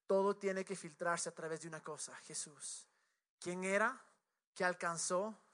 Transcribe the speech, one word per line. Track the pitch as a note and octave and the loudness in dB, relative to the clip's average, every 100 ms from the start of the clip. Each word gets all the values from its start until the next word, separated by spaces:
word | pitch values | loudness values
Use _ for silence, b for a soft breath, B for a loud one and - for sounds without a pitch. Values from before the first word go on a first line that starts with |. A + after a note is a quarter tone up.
| - | 2
todo | F#3+ G3 G3+ | 6 6 4
tiene | G3 F#3+ F#3+ | 2 0 -2
que | F#3+ | -6
filtrarse | E3+ D3 F3 E3+ - | -8 -2 0 2 0
a | D#3+ | -4
través | D#3+ D#3+ | -6 -6
de | E3 | -6
una | D#3 | -8
cosa, | D#3 D3+ - - | -8 -8 -8 -10
Jesús. | - D#3 - C#3 - - - _ _ _ _ - | -10 -8 -8 -10 -10 -10 -14 _ _ _ _ -10
¿Quién | F3 F3+ | -6 -2
era? | F#3+ G3 A3 C4 - _ _ _ _ | 2 4 4 0 -12 _ _ _ _
¿Qué | - F#3 | 0 2
alcanzó? | F3 F3 E3 - F3+ G#3 G#3 _ | 2 0 0 2 2 0 -4 _